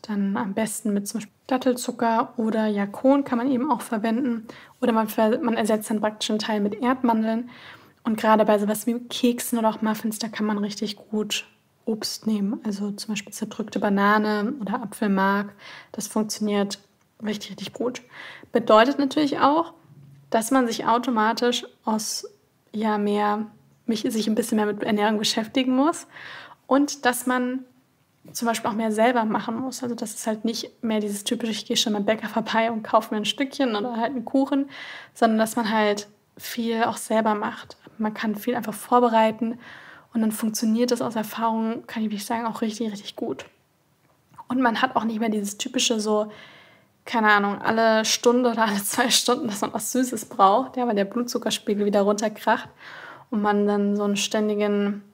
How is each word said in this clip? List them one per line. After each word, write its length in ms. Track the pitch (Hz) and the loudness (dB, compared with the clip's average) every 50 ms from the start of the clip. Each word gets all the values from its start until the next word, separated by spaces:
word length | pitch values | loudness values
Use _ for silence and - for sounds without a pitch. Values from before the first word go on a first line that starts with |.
| - - | -10 -6
dann 300 | 214 202 202 196 196 233 | -4 -2 -2 0 -2 -2
am 160 | 240 196 196 | -4 -4 -2
besten 400 | 226 220 214 - - - 214 202 | -2 -2 -2 -4 -4 -2 -2 -2
mit 140 | 202 202 - | -2 -2 -4
zum 120 | - 226 | -6 -8
Beispiel 140 | 208 - _ _ _ - | -8 -10 _ _ _ -2
Dattelzucker 840 | 269 254 254 262 247 240 - - 247 - 240 233 226 226 - - - - | -2 0 2 0 0 0 -2 -6 -4 -2 0 2 2 2 0 0 -2 -4
oder 300 | 220 220 220 220 220 214 | -2 -2 0 0 0 0
Jakon 580 | 208 202 202 202 202 - - 262 277 285 277 | 0 -2 -2 -4 -4 0 4 4 4 4 4
kann 120 | - 262 233 | 0 -2 -2
man 140 | 233 277 | 0 0
eben 180 | 277 233 247 311 | 0 0 0 0
auch 120 | 247 240 | 0 -2
verwenden. 640 | - - - 214 202 226 226 233 294 247 233 226 220 - - - - - - _ | -2 -4 -4 -2 0 0 0 0 0 -2 -2 -4 -6 -10 -16 -20 -20 -20 -10 _
Oder 140 | - 240 226 | 0 2 2
man 140 | 220 220 220 | 2 2 2
ver-, 320 | - - 220 214 220 - | 2 2 2 4 2 2
man 160 | 226 240 226 | 0 0 0
ersetzt 340 | 233 233 214 226 214 214 - | 0 2 2 2 0 0 -2
dann 100 | 220 214 | -2 0
praktisch 300 | 208 214 214 214 - - | 0 -2 -2 -4 -4 -2
einen 100 | 220 214 | -2 -2
Teil 220 | 214 - 220 208 | -2 -2 0 0
mit 200 | 202 208 208 - | 0 -2 -2 0
Erdmandeln. 680 | 262 240 269 254 - 233 226 220 220 220 226 226 240 240 - - - - - - - - _ _ - | 0 0 0 2 2 2 2 2 2 0 0 -2 -4 -8 -12 -20 -20 -20 -20 -20 -20 -20 _ _ -4
Und 120 | 233 220 214 | -4 -2 0
gerade 280 | - 220 220 214 214 | 4 4 6 6 6
bei 140 | 214 214 208 | 6 4 4
sowas 260 | 208 202 214 214 - | 4 0 -2 -2 -2
wie 140 | - 233 240 | -2 -2 -4
Keksen 580 | 240 - - - - 240 240 240 - - - 233 | -4 -8 -4 0 2 2 2 0 -2 -2 -2 0
oder 120 | 220 220 | 2 0
auch 120 | 220 - | 0 2
Muffins, 380 | 220 220 214 214 - 226 214 - | 0 0 0 0 -2 -4 -4 -4
da 80 | - 214 | -6 -8
kann 180 | - - 214 | -4 -4 -2
man 140 | 214 214 208 | -2 0 0
richtig 360 | 202 208 208 - 220 208 - | -2 -4 -4 -4 -6 -6 -6
gut 500 | - - - - 214 208 208 - - - - _ _ _ _ _ _ _ | -8 -10 -6 -4 -4 -2 -2 -4 -6 -6 -8 _ _ _ _ _ _ _
Obst 420 | - 220 214 - - - - - 220 | -4 -4 -2 -4 -6 -8 -6 -2 -2
nehmen. 340 | 220 208 202 196 240 320 - | 0 0 0 -2 -2 -2 -4
Also 280 | 220 202 196 202 208 | -4 -4 -4 -4 -6
zum 220 | 202 202 - - 214 | -6 -6 -6 -6 -6
Beispiel 200 | 208 - - - | -6 -6 -8 -10
zerdrückte 460 | - 214 214 - - 220 220 - 214 | -8 -8 -8 -6 -8 -8 -6 -4 -2
Banane 760 | 196 208 202 196 202 202 208 214 214 214 214 208 202 220 294 - | 0 2 2 4 4 6 4 4 4 2 0 0 -2 -2 -4 -4
oder 140 | 214 190 208 254 | -4 -4 -4 -4
Apfelmark. 720 | 240 - - - 226 208 196 190 196 196 196 202 202 208 - - - - - - - - | -6 -8 -6 -4 -2 0 2 2 4 2 2 2 0 -4 -8 -16 -20 -20 -20 -20 -20 -14
Das 160 | - - 202 - | -12 -10 -10 -6
funktioniert 720 | - 214 214 214 - - 214 214 208 202 202 196 202 - _ _ _ _ _ _ _ - 214 | -4 -4 -2 -2 -4 -4 -2 0 2 2 0 0 -4 -8 _ _ _ _ _ _ _ -10 -6
richtig, 260 | 214 214 214 - - | -6 -6 -6 -8 -12
richtig 220 | 196 - 190 - - | -12 -12 -12 -10 -6
gut. 300 | - 226 247 247 - - - - - - - - - - - | -4 -4 -4 -4 -6 -10 -18 -20 -18 -18 -18 -18 -20 -8 -4
Bedeutet 480 | - 240 226 - 220 214 226 262 285 - | -2 0 4 8 8 8 8 6 4 2
natürlich 400 | 285 269 - 294 311 277 285 - | 0 0 2 0 0 0 2 2
auch, 340 | - 277 294 320 330 - - - _ - - - - - - - - _ | 4 4 4 2 0 -2 -6 -18 _ -20 -20 -20 -20 -20 -20 -20 -6 _
dass 220 | - 226 220 220 | 0 0 2 2
man 160 | 269 262 254 233 | 2 2 2 2
sich 180 | 226 - - | -2 -2 0
automatisch 800 | - 226 240 247 269 247 220 214 220 233 226 247 240 240 - - - - _ _ | 0 0 2 0 0 0 2 2 2 2 2 0 0 0 0 -4 -10 -16 _ _
aus, 440 | - 220 214 214 - - - - 415 - _ _ _ _ _ _ _ | -2 -2 -2 -2 -4 -6 -8 -10 -12 -16 _ _ _ _ _ _ _
ja, 280 | - 214 214 220 214 208 | -6 -4 -2 0 0 0
mehr, 480 | 208 208 202 208 208 208 208 214 220 214 - - _ _ _ _ _ - | 0 0 0 2 2 2 0 -2 -4 -8 -12 -18 _ _ _ _ _ -4
mich, 140 | 226 220 | -2 -2
sich 260 | - 262 220 220 208 220 | -2 -2 -2 0 0 0
ein 80 | 214 | 0
bisschen 220 | 220 220 - - 214 | 0 0 0 2 2
mehr 100 | 208 208 | 2 0
mit 160 | 208 208 - | 0 -2 -2
Ernährung 340 | - 214 208 208 214 220 208 | -2 0 2 2 2 2 0
beschäftigen 580 | 214 - - - 220 220 - 269 254 254 254 | 0 -2 -2 -2 -4 -2 -2 0 0 2 2
muss 300 | 254 277 311 339 - - - - - - - - - - - - - _ - | 4 4 2 2 0 -6 -16 -20 -20 -18 -16 -16 -18 -18 -20 -20 -16 _ 0
und 380 | 254 277 285 285 - - - | 2 2 2 2 -2 0 0
dass 200 | 247 247 247 - | 0 0 0 0
man 400 | 254 254 254 247 247 254 262 254 - _ _ _ _ _ _ _ _ _ _ - - | 0 0 0 0 -2 -4 -6 -8 -12 _ _ _ _ _ _ _ _ _ _ -20 -16
zum 160 | - - 233 233 | -8 -4 -2 -2
Beispiel 220 | 226 220 - 233 | -2 -2 -2 -2
auch 60 | 220 | -2
mehr 160 | 214 226 220 | 0 0 0
selber 340 | 214 208 220 240 254 240 220 | 2 4 4 4 4 4 2
machen 340 | 220 214 - - - 226 226 | 0 0 -2 -2 -4 -4 -4
muss. 220 | 262 262 254 - | -4 -6 -6 -6
Also 140 | 262 240 240 | -6 -6 -6
dass 180 | 233 240 220 - | -6 -6 -8 -8
es 140 | - - 226 | -6 -4 -4
halt 180 | 220 220 - | -4 -2 -2
nicht 380 | 226 226 - - - - _ - | -4 -4 -4 -6 -10 -10 _ -4
mehr 160 | 226 220 214 | -2 0 0
dieses 240 | 208 208 202 202 - | 0 -2 -4 -6 -4
typische, 280 | - 247 226 240 226 | -4 -4 -2 -2 -4
ich 140 | 214 - - | -4 -4 -6
gehe 120 | - 240 214 | -2 -2 0
schon 160 | - 233 214 | 0 0 0
beim 120 | 208 202 | 0 0
Bäcker 220 | 214 220 220 - 214 | 0 0 0 -4 -6
vorbei 440 | - 233 220 - - 226 226 226 | -4 -4 -4 0 0 0 0 0
und 120 | 233 220 220 | -2 -4 -2
kaufe 300 | - - 226 214 - 233 | 2 2 2 2 2 -2
mir 80 | 214 | -4
ein 40 | 208 | -2
Stückchen 500 | 208 - - 285 269 - - 277 254 220 | -2 -2 -2 -4 -4 -2 0 0 0 0
oder 220 | 208 202 247 240 220 | -2 -2 -4 -2 -2
halt 140 | 233 - | -2 -2
einen 140 | 285 247 233 | -2 -6 -4
Kuchen, 440 | - - 269 277 269 294 277 277 277 - - - - - - - - _ | 0 0 2 2 2 2 0 0 -2 -6 -12 -16 -14 -16 -16 -18 -20 _
sondern 240 | - 240 226 220 220 | 2 4 4 4 4
dass 160 | 220 220 - | 2 0 0
man 160 | 240 233 202 | -2 -2 0
halt 360 | 226 220 214 208 208 202 - - - _ _ _ _ - | 2 2 2 2 2 0 -4 -10 -16 _ _ _ _ -16
viel 460 | - - - - 226 226 226 226 233 | -12 -8 -6 -4 -2 -2 0 0 0
auch 140 | 240 214 - | 0 -2 -4
selber 360 | - - 226 220 220 220 214 | -4 0 2 2 4 2 2
macht. 440 | 208 214 226 226 - - - - - - - - - | 0 -2 -4 -6 -8 -14 -18 -20 -20 -20 -16 -8 -6
Man 160 | 220 214 214 | -4 -4 -4
kann 220 | - - 220 208 | -4 -4 -4 -4
viel 200 | 208 - - 247 | -4 -2 -4 -4
einfach 180 | 240 214 - 214 | -2 -4 -6 -8
vorbereiten 840 | - - - 247 247 247 240 226 226 220 220 220 220 240 226 233 - - - - - - - - - - _ - | -10 0 2 4 6 6 6 6 6 4 4 2 0 -4 -6 -6 -8 -12 -18 -20 -20 -20 -20 -20 -20 -18 _ -2
und 80 | 233 | 0
dann 100 | 220 220 | 0 0
funktioniert 600 | 214 - - 220 214 - - 220 220 233 247 240 | 0 -2 -2 -4 -2 0 0 2 2 4 2 2
das 100 | 247 240 | 2 0
aus 140 | 262 247 226 | 0 -2 -2
Erfahrung, 720 | 226 214 214 - - 226 226 220 226 226 220 226 262 - - | -4 -4 -4 -4 -2 -2 0 0 0 0 -2 -4 -6 -8 -8
kann 160 | - 233 220 | -6 -4 -2
ich 60 | 214 | -2
wirklich 160 | 208 202 202 | -2 -4 -4
sagen, 200 | - 240 226 233 | -4 -4 -4 -4
auch 160 | 226 220 - | -4 -4 -4
richtig, 300 | 240 220 208 - 240 220 | -4 -4 -2 -4 -4 -6
richtig 240 | 208 196 - - - | -6 -8 -10 -14 -12
gut. 300 | - 247 226 - - - - _ _ _ _ _ _ _ _ _ _ _ _ _ _ _ _ _ - - - | -8 -8 -8 -8 -8 -12 -16 _ _ _ _ _ _ _ _ _ _ _ _ _ _ _ _ _ -18 -8 -4
Und 140 | 247 254 | 0 2
man 200 | 262 240 220 220 | 2 2 2 2
hat 140 | - 254 - | 0 0 0
auch 80 | 247 220 | 0 -2
nicht 160 | 226 226 214 | -2 -2 -2
mehr 100 | 233 226 | -2 0
dieses 280 | 214 214 202 202 - - | 0 0 -2 -4 -6 -8
typische 420 | - 254 240 262 233 - 240 220 | -8 -6 -2 0 0 0 0 0
so, 320 | 208 214 214 208 214 214 - - - - - - - - - _ _ _ _ _ _ | 0 0 0 0 0 -2 -8 -14 -20 -20 -20 -20 -20 -20 -20 _ _ _ _ _ _
keine 260 | - - 233 214 214 | -4 0 4 6 6
Ahnung, 300 | 208 202 202 202 202 - | 8 6 6 2 0 0
alle 440 | - - 220 226 226 226 220 220 220 | 0 0 2 4 4 4 4 4 2
Stunde 460 | 220 - - - 247 240 247 254 240 | 2 0 2 4 4 4 6 4 2
oder 120 | 226 226 226 | 2 2 2
alle 200 | 220 202 202 202 | 0 0 -2 -4
zwei 260 | - - - 254 254 | -2 0 0 2 2
Stunden, 380 | - - - - 247 - - 233 | 2 2 2 2 0 0 0 -4
dass 140 | 202 - | -4 -4
man 120 | - 208 - | -4 -4 -4
was 180 | 220 - - | -6 -6 -2
Süßes 340 | - 247 262 247 - 214 - | -2 0 0 0 -2 -6 -8
braucht, 520 | - - - 202 190 196 233 269 262 - 262 | -6 2 4 6 6 6 4 2 -2 -4 -2
ja, 100 | 247 240 | -2 0
weil 80 | 214 | 2
der 100 | 202 202 | 0 0
Blutzuckerspiegel 800 | 196 - 240 240 240 - 240 233 220 214 - - - 208 202 208 | 0 -2 -4 -4 -4 -4 -4 -2 -2 -4 -2 -2 -2 0 0 2
wieder 160 | 202 202 208 | 2 2 4
runterkracht 680 | 196 202 208 208 233 214 214 - - - 220 240 - - - - - - - - - - - - - _ | 4 4 2 2 0 -4 -4 -2 0 0 2 2 0 -6 -18 -20 -20 -20 -18 -18 -18 -18 -18 -20 -12 _
und 120 | - 214 | -4 0
man 240 | 208 208 208 208 208 | 0 2 2 2 2
dann 300 | 202 208 208 202 202 202 | 2 2 2 2 0 0
so 80 | 208 208 | 0 0
einen 140 | 202 202 202 | 0 0 -2
ständigen, 880 | - - - 220 214 214 208 208 208 208 208 202 202 202 202 202 - - | -2 -2 0 0 0 0 0 0 0 0 0 0 0 0 -2 -4 -8 -16